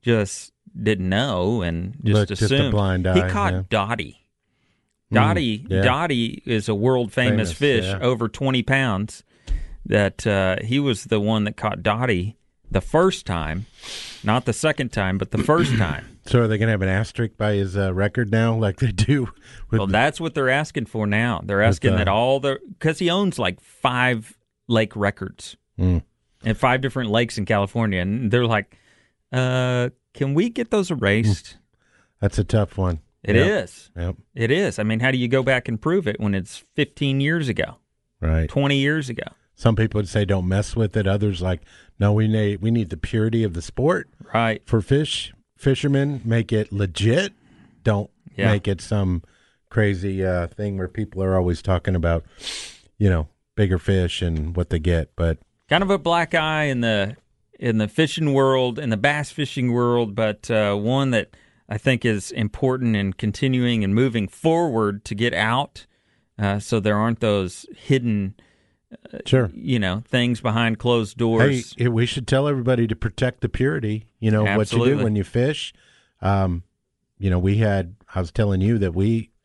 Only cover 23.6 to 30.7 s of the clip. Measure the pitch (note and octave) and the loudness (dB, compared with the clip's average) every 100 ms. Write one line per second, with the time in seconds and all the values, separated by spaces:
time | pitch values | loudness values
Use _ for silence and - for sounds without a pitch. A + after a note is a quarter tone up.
23.6 | _ _ C3 B2 B2+ A#2+ G#2+ - _ _ | _ _ -2 2 0 0 -6 -20 _ _
24.6 | - A2+ A2 G#2+ G2+ - F#2+ - - - | 0 0 0 0 -2 -2 -12 -12 -20 -20
25.6 | _ - F#2 F2 - _ _ _ A2+ A2 | _ -2 2 2 -2 _ _ _ -4 0
26.6 | C3 B2+ C3 C3 A#2 A2 A#2 - F#2+ G#2+ | 2 2 0 -4 0 0 0 -2 0 0
27.6 | G2+ A#2 A2+ F#2 F2+ A2 A#2 B2 A#2+ A2 | 0 -2 -2 0 -2 -2 0 2 2 0
28.6 | G2 _ _ _ _ _ _ B2+ B2+ B2+ | -2 _ _ _ _ _ _ -2 0 0
29.6 | B2+ B2 B2 - _ - C3+ C#3+ A#3 A#3 | 0 0 -2 -6 _ -6 -2 0 0 -2
30.6 | A#3 | -2